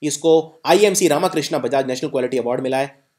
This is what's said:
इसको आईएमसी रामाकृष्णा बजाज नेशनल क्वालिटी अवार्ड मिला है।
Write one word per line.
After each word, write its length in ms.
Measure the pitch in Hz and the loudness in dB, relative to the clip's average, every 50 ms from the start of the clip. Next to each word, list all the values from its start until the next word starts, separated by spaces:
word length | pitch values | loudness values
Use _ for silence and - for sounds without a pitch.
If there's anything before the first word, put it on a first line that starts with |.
| 151 | -6
इसको 580 | 151 135 - - 165 160 160 156 160 - _ - | -6 -6 -2 2 4 4 4 2 -2 -8 _ 0
आईएमसी 440 | 135 170 190 208 208 190 190 185 160 | 2 4 4 4 4 2 2 2 2
रामाकृष्णा 500 | 147 151 185 180 - 160 143 - 165 147 | 2 2 0 0 -2 -2 -4 -2 -4 -4
बजाज 280 | 123 120 135 135 135 | -2 -2 -2 -2 -2
नेशनल 240 | 127 127 127 - 143 | -2 -4 -6 -6 -4
क्वालिटी 280 | 127 131 127 123 131 135 | -4 -4 -4 -2 -2 -4
अवार्ड 220 | 113 120 123 131 | -2 -2 -4 -4
मिला 180 | 131 127 131 135 | -4 -4 -4 -4
है। 260 | 139 139 - _ _ _ _ | -4 -6 -8 _ _ _ _